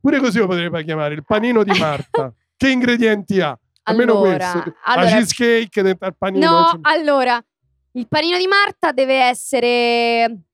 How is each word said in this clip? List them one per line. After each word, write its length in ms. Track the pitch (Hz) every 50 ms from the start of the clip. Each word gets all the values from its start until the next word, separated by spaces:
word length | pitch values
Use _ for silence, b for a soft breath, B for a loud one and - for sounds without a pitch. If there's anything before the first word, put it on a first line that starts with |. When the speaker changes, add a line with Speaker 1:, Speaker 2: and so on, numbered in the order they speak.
Speaker 1:
Pure 200 | _ 262 302 277
così 180 | 277 254 - 233
lo 80 | 220
potrei 240 | 180 185 175 170 175
poi 140 | 160 165 156
chiamare, 300 | 160 160 156 151 147 151
il 100 | 156 151
panino 400 | _ 214 214 214 240 247 220 208
di 120 | - 190
Marta. 560 | 185 170 156 147 139 - _ _ 240 - 131 117
Speaker 2:
<laughs> 200 | _ _ _ _
Speaker 1:
Che 140 | _ - 269
ingredienti 680 | 262 254 247 240 240 233 240 220 214 202 190 _ 202 190
ha? 180 | 175 151 131 - _ _ _ _ _
Almeno 280 | - 220 220 240 233 226
Speaker 2:
Allora, 380 | 208 196 196 180 - 185 180 175
Speaker 1:
questo. 220 | 175 156 - 147 _ -
Speaker 2:
allora 240 | - 240 165 180 180
Speaker 1:
La 60 | 185
cheesecake 680 | 233 240 175 - - 247 233 233 226 233 196 _ 214 196
dentro 240 | 190 185 180 -
al 80 | 190 180
panino, 320 | _ - 190 190 196 302 330
Speaker 2:
No, 100 | 330 330
Speaker 1:
insomma. 200 | 330 330 339 330 311
Speaker 2:
allora, 640 | 294 320 330 320 294 285 277 254 247 240 233 233 _ _ _ _ _ _ _ _ _ _
il 140 | 247 240
panino 300 | - - 302 311 339 349 359
di 80 | 370
Marta 460 | 370 392 403 403 403 - _ - 330 277
deve 220 | 247 269 262 262 262 254
essere 1120 | 247 247 233 - - - 247 240 240 240 240 240 240 233 233 233 233 233 233 233 233 233 196 165 _